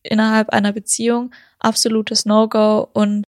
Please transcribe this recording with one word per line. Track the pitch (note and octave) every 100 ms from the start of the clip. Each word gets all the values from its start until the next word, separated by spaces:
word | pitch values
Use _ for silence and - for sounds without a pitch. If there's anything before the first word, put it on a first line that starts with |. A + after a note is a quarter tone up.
innerhalb | - A3 A3 A3 G#3+
einer | - G3+
Beziehung? | G#3 - - A#3 A#3+ B3 - _ _
Absolutes | A3+ A3 A#3 A3 G#3 G#3+ G#3+
No-Go | G#3+ A3 A3 G#3+ G#3+ -
und | - G#3 G#3